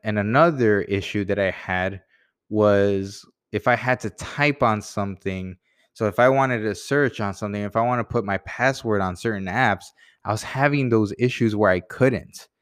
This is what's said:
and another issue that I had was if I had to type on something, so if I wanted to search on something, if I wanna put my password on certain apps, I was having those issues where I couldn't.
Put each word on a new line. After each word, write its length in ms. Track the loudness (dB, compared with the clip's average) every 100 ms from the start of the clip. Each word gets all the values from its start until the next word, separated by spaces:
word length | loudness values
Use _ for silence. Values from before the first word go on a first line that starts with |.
and 140 | -4 -2
another 640 | 0 4 4 4 4 4
issue 420 | 2 -2 -2 -4 -2
that 120 | 0
I 120 | 0
had 520 | -2 -4 -2 -2 -6 _ _ _ _ _
was 760 | 2 4 4 2 0 -4 -10 -20 _ _
if 140 | -2 0
I 100 | 0
had 240 | 0 -2
to 100 | -4
type 520 | -10 -12 -2 0 2
on 200 | 2 0
something, 760 | -4 -6 -6 -6 -8 -6 -10 -12 _ _ _
so 120 | -4 -2
if 120 | 4
I 100 | 4
wanted 300 | 4 0 0
to 160 | -2
search 460 | -6 -2 0 0 0
on 120 | -6
something, 300 | -4 -6 -6
if 140 | -4 0
I 40 |
wanna 240 | 0 0
put 220 | -2 -4 -2
my 100 | -4
password 600 | -6 -2 -2 0 -2 0
on 160 | 0 -4
certain 300 | -6 -6 -4
apps, 380 | 0 0 0 -6 _ _ _ -6
I 60 |
was 100 | -4
having 480 | -4 -2 0 2 2
those 240 | 2 2 0
issues 380 | -2 2 0 2
where 140 | 2
I 100 | 2
couldn't. 680 | -2 0 2 2 -8 -20 -20 _